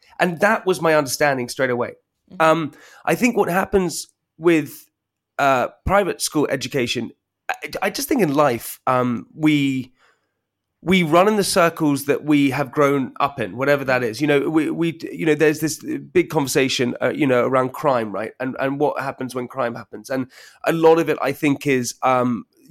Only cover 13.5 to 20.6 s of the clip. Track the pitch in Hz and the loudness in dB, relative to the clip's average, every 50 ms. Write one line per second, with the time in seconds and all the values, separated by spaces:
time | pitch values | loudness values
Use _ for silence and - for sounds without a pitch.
13.5 | 90 120 135 139 143 139 135 127 127 123 123 113 107 117 151 147 147 143 - 147 | -6 -2 0 2 2 2 2 0 0 0 0 -2 -2 -2 0 2 2 2 2 2
14.5 | 156 160 156 160 156 160 165 170 156 - - - - 165 175 160 151 147 160 151 | 0 0 0 0 -2 -2 -2 -2 -4 -6 -10 -12 -8 -2 0 0 2 4 4 2
15.5 | 151 151 160 151 - - - 123 127 139 139 143 - 180 170 175 151 156 139 135 | 2 0 -2 -4 -4 -6 -8 -8 -8 -8 -8 0 0 0 0 2 0 -2 -2 0
16.5 | - 151 135 131 - - 127 123 120 - - 127 - - 151 131 127 123 117 123 | 0 0 0 0 0 0 -2 -2 -2 -2 -2 -2 0 0 0 2 2 2 2 2
17.5 | 131 131 127 127 - - - 147 131 120 113 107 98 95 110 - - - 127 131 | 2 0 0 0 -4 -2 -2 0 0 0 -2 -4 -6 -8 -8 -8 -8 -8 -8 -8
18.5 | - - 131 135 139 139 147 143 - - 131 139 123 - 131 123 127 127 123 120 | -4 -4 -4 -4 -2 0 -2 -2 -2 -4 -6 -8 -8 -8 -10 -8 -8 -8 -10 -8
19.5 | - 135 123 120 117 127 110 - - 107 107 - 135 131 127 131 - - - - | -6 -6 -4 -4 -6 -10 -14 -16 -18 -18 -10 -6 -6 -6 -6 -8 -12 -20 -20 -20
20.5 | - _ | -20 _